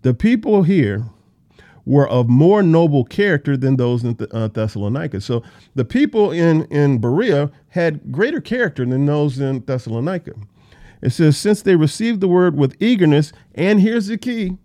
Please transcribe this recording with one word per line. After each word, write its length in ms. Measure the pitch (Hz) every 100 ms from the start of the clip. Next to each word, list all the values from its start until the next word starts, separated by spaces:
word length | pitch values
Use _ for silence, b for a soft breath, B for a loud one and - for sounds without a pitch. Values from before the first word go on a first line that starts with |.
the 100 | 131
people 500 | 120 220 240 220 208
here 420 | 170 190 107 101 113 _ _ _ _ b b b -
were 200 | 143 139
of 220 | 123 120
more 340 | 123 165 208
noble 420 | 185 160 165 143
character 520 | 120 - 202 151 147 139
than 200 | 131 131
those 280 | 120 123
in 100 | 120
Th-, 160 | 117 110
uh, 180 | 113 110
Thessalonica." 760 | 113 110 101 101 131 165 98
So 200 | 98 117 b b b
the 120 | 135 110
people 460 | 247 294 226 202
in, 320 | 165 170 156 -
in 320 | 147 143 127
Berea 520 | 117 147 240 143 143 b b
had 440 | 180 170 151 -
greater 300 | 131 240 302
character 420 | - 247 214 139
than 220 | 123 131 143
those 340 | 147 147 131
in 200 | 135 135
Thessalonica. 680 | - 127 117 113 147 185 - - 104 b b b b b
It 100 | 123
says, 280 | - 156 143
"Since 240 | 202 208
they 120 | 196
received 460 | 175 151 - 226 220
the 80 | 190
word 260 | 180 180
with 220 | 143 139 -
eagerness," 540 | 220 233 165 147 151 b b
and 260 | - 180 214
here's 280 | 208 233 196
the 100 | 226
key 400 | 247 233 185 185